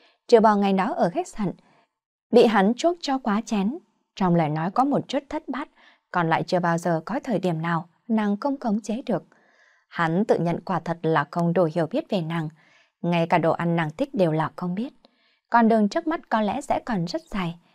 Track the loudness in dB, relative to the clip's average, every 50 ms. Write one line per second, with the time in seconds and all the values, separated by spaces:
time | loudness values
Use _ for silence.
0 | _ _ _ _ _ 6 6 8 8 6 4 4 2 2 2 2 0 -2 0 0
1 | 0 0 0 -2 -6 -6 -6 -6 -6 -6 -6 -8 _ _ _ _ _ _ _ _
2 | _ _ _ _ _ 4 6 6 6 6 6 4 4 4 2 2 0 -2 -2 -2
3 | -4 -4 -4 -2 -2 -2 -2 -2 -2 -4 -4 -2 -2 -2 -4 -6 _ _ _ _
4 | _ _ -6 0 2 2 4 4 2 2 0 -2 -4 -2 0 0 0 2 0 -2
5 | -2 -2 -6 -6 -6 -6 -10 -10 -8 -8 -8 -8 -8 -12 _ _ _ -20 _ _
6 | _ -6 -4 -2 0 2 0 0 0 0 -2 0 0 0 -2 -2 -2 -2 -2 -2
7 | -4 -6 -8 -8 -6 -4 -4 -2 -2 -2 -4 -2 -4 -4 -4 -4 -4 _ _ _
8 | _ -4 -2 -2 0 -2 -2 -2 -4 -6 -6 -4 -4 -4 -4 -4 -4 -6 -8 -8
9 | -4 -4 -4 -4 -4 _ _ _ _ _ _ _ _ _ _ _ _ _ -6 -4
10 | -2 0 2 0 2 2 0 0 0 -2 -2 -4 -4 -6 -6 -6 -4 -6 -8 -4
11 | -2 0 0 0 0 -2 -4 -2 0 0 2 2 2 2 2 -2 -4 -2 -2 -6
12 | -4 -2 -4 -4 -4 -4 -4 -6 -6 -6 -10 _ _ _ _ _ _ _ _ _
13 | -4 -2 0 0 0 0 0 0 2 0 0 0 -2 -2 -2 -2 -2 -4 -4 -6
14 | -6 -6 0 0 0 0 2 0 -2 -4 -6 -8 -8 -6 -6 -6 -8 -10 _ _
15 | _ _ _ _ _ _ _ _ _ 0 2 4 4 6 4 4 2 2 0 -2
16 | -2 -2 -4 -4 -4 -4 -2 -2 -2 -2 -4 -4 -4 -4 -4 -4 -4 -4 -4 -4
17 | -4 -4 -6 -8 -10 -8 -6 -6 -6 -6 -8 -10 _ _ _